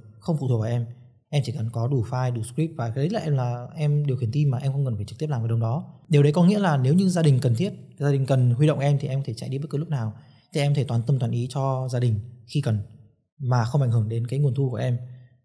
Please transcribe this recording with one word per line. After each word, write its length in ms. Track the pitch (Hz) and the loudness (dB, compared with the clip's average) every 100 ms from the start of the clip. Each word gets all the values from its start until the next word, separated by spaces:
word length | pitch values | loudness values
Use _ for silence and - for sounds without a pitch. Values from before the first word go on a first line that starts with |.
| - - | -10 -10
không 160 | - 151 | -4 -2
phụ 80 | 127 | 0
thuộc 120 | 113 | 0
vào 100 | 110 | 0
em. 160 | 120 113 - - _ _ | -2 -4 -10 -20 _ _
Em 140 | 143 123 | -2 -2
chỉ 60 | |
cần 180 | 151 113 | -4 -6
có 160 | 117 120 | -4 -2
đủ 160 | 139 101 | -2 -2
file, 240 | 127 127 | -2 -2
đủ 80 | 120 | -4
script 340 | 107 - 160 165 | -6 -4 -4 -4
và 140 | 117 | -6
cái 60 | 131 | -2
đấy 140 | 151 | -2
là 100 | - | -2
em, 160 | 156 139 | -2 -2
là 300 | 120 120 123 | -2 -4 -10
em 320 | 165 147 147 143 | -4 0 0 0
điều 100 | 120 | -2
khiển 160 | 110 | -2
team 180 | 139 143 | 0 0
mà 80 | 120 | 0
em 140 | 135 | -2
không 120 | 139 | -2
cần 120 | 131 101 | -2 -4
phải 80 | |
trực 140 | 98 - | -8 -8
tiếp 80 | 151 | -4
làm 140 | 127 | -2
cái 80 | 113 | -2
đống 120 | 117 | 0
đó. 340 | 113 143 - - - | 0 -2 -6 -16 2
Điều 140 | 147 | 4
đấy 100 | 143 | 6
có 120 | 165 | 6
nghĩa 140 | 175 208 | 4 4
là 180 | 190 139 | 2 2
nếu 180 | 127 | 4
như 140 | 175 190 | 4 4
gia 140 | 175 | 4
đình 160 | 156 127 | 4 4
cần 120 | 123 | 2
thiết, 180 | 113 196 - - - | 2 0 -4 -16 -4
gia 120 | 143 | 0
đình 160 | 139 131 | 2 2
cần 240 | 131 123 | 4 4
huy 160 | 120 151 | 4 4
động 120 | 143 | 4
em 200 | 139 139 | 2 2
thì 80 | 143 | 0
em 120 | 135 | -4
có 40 | 139 | -4
thể 80 | |
chạy 140 | 110 123 | -8 -6
đi 100 | 135 | -6
bất 80 | 135 | -4
cứ 80 | 139 | -6
lúc 100 | 160 | -4
nào. 240 | 135 110 - - - _ | -4 -4 -6 -16 -20 _
Thì 60 | 156 | -2
em 120 | 143 | 0
có 40 | 143 | 2
thể 80 | |
toàn 180 | 117 117 113 | 0 -2 0
tâm 120 | 131 | 0
toàn 140 | 117 | 0
ý 140 | 120 127 | -2 -4
cho 380 | 139 135 131 127 | -2 -2 -2 -2
gia 80 | 123 | 0
đình 200 | 123 104 - - - | 0 0 -4 -16 -6
khi 140 | 147 | -2
cần 180 | 123 104 101 - - _ _ _ | 0 -2 -4 -16 -20 _ _ _
mà 260 | 127 123 | 0 0
không 180 | 117 147 | 2 0
ảnh 80 | 127 | 2
hưởng 180 | 113 107 | 2 0
đến 180 | 113 120 | -2 -4
cái 120 | 135 | 0
nguồn 140 | 143 | 0
thu 160 | 127 135 | 0 -2
của 60 | 113 | -2
em. 220 | 127 123 - - - _ | -2 -2 -6 -16 -20 _